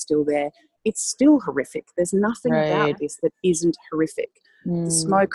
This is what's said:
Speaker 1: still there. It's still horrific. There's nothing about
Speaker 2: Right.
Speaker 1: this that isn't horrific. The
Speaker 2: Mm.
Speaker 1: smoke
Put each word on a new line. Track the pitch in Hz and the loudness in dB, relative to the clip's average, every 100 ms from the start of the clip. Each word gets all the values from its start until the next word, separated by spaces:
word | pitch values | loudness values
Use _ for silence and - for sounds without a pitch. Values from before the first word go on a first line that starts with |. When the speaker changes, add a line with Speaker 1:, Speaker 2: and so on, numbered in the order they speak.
| - | 0
Speaker 1:
still | 151 | 0
there. | 147 147 143 - _ _ 220 | 2 -2 -4 -8 _ _ -6
It's | - - - | -4 -8 2
still | 285 285 | 4 6
horrific. | - 135 127 - - - | 2 -4 -6 -8 -8 -4
There's | 175 196 214 | 0 2 0
nothing | 233 - | -2 0
about | 156 156 151 147 | 0 2 0 0
Speaker 2:
Right. | 147 | -2
Speaker 1:
this | 147 - | -6 -4
that | 160 - | -4 -2
isn't | 185 160 170 160 - | -2 2 0 -2 -6
horrific. | 156 160 - - _ _ _ | -4 -4 -4 -10 _ _ _
The | - | -6
Speaker 2:
Mm. | 170 170 165 160 | -4 -2 -2 0
Speaker 1:
smoke | 190 196 | 2 0